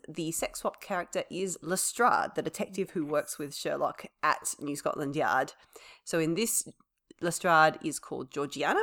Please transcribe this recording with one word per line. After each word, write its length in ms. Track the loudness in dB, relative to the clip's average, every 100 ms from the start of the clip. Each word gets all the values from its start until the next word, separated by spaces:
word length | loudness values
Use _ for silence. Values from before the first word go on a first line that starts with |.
| -12
the 240 | -6 -4
sex 280 | -2 -4 -4
swap 220 | -6 -6
character 420 | -6 -4 -4 -6 -4
is 280 | -4 -4 -4
Lestrade, 720 | -4 -2 0 2 4 4 2 -2
the 60 |
detective 500 | -4 -4 -6 -4 -4
who 140 | -2 0
works 320 | 0 -2 -6
with 180 | -8 -6
Sherlock 500 | -4 0 -2 -4 -14 0
at 320 | 2 2 -2 -6
New 160 | -6 -2
Scotland 400 | -2 -2 -2 0
Yard. 380 | 2 2 0 -6 -20 -20 -20 -16
So 160 | -2 0
in 160 | 2 2
this, 320 | 0 0 -4 -12 _ _ _ -6
Lestrade 560 | -4 0 6 8 8 6
is 140 | -6 -6
called 300 | -8 -8 -6
Georgiana, 500 | -4 -4 -2 0 2